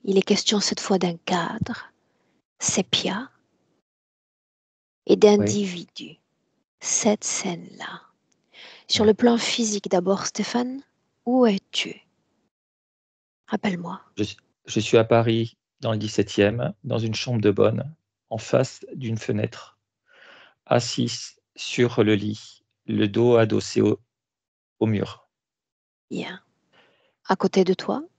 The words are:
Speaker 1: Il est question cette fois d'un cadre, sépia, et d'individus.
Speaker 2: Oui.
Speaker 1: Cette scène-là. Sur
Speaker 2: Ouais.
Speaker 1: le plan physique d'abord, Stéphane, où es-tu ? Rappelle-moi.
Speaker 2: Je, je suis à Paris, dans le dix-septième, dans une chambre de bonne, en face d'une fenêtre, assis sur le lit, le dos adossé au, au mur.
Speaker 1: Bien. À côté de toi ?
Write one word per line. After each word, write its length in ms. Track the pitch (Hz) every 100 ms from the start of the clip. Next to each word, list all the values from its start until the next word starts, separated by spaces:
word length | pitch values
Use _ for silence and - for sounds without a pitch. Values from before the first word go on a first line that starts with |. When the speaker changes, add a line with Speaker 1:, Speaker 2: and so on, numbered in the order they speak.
Speaker 1:
Il 140 | - 190
est 40 |
question 380 | - 202 - 208
cette 200 | - 202
fois 180 | - 190
d'un 180 | 180 170
cadre, 720 | - 180 165 220 - 240 - _ _ _ _ _ _ _
sépia, 720 | - - 190 - 190 196 262 _ _ _ _ _ _ _ _ _ _ _ _ _ _ _ _ _ -
et 100 | 196
d'individus. 880 | 208 208 202 208 196 175 - -
Speaker 2:
Oui. 160 | - 160 _ _ _ _ _ _
Speaker 1:
Cette 440 | - - 226 208
scène-là. 760 | - - 190 170 175 - - - _ _ _ _ _ - - - -
Sur 140 | -
Speaker 2:
Ouais. 60 | 214
Speaker 1:
le 60 |
plan 240 | 202 240 233
physique 500 | - - 220 208 185
d'abord, 380 | 185 180 190 -
Stéphane, 560 | - 208 240 247 269 - _ _ _
où 220 | - 254 240
es-tu ? 600 | 196 _ - - - _ _ _ _ _ _ _ _ _ _ _ _ _ _ _
Rappelle-moi. 560 | 220 214 175 170 190 _ -
Speaker 2:
Je, 160 | 104 - _ _ -
je 140 | -
suis 180 | 107 117
à 60 |
Paris, 520 | 110 117 117 113 113 _ _ _
dans 120 | 120
le 60 | 110
dix-septième, 760 | 107 - 98 - 101 117 143 202
dans 140 | 139 117
une 160 | 113
chambre 260 | 107 - 120
de 100 | 101
bonne, 440 | 101 104 110 139 - _ _ _
en 100 | 113
face 460 | - 123 127 - -
d'une 220 | - 123 113
fenêtre, 640 | - 107 113 - - _ _ _ _ _ - - - _ -
assis 640 | - - - 120 - - _ _ -
sur 480 | - - 120 -
le 100 | 107
lit, 480 | 107 104 104 - - _ _ -
le 200 | 110 107
dos 300 | 107 120 117
adossé 440 | 110 107 - -
au, 180 | 107 110 _ _ _ _ _ _ _ _
au 80 | 113
mur. 420 | 104 - - _ _ _ _ _ _ _ _ _
Speaker 1:
Bien. 320 | 190 - - _ _ _ _ _ _ _ _ -
À 100 | 185
côté 280 | 190 -
de 80 | 185
toi ? 300 | 185 - 226 330